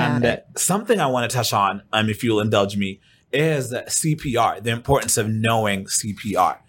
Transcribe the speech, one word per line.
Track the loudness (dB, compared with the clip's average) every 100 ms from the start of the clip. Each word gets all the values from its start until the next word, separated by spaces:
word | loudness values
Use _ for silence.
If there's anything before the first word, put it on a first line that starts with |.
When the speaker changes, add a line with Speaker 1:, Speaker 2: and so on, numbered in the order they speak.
| 2 2
Speaker 1:
And | 2
Speaker 2:
it. | 0 -6 -4
Speaker 1:
something | -2 0 0 2
I | 2
wanna | 0 -2
touch | -2 0
on, | 2 0 -2 -2
um, | 0 0
if | 0
you'll | 0 2
indulge | 4 2 2 0
me, | -4 -6 _ _ _
is | 0 0 0 -4 -8 -4
C | -2 -2 -2
P | -2 0
R, | 0 0
the | -4
importance | -2 0 0 2 0
of | 0
knowing | 0 2 2 0 -2 -4
C | -4 -4
P | -8 -2 2
R. | 2 0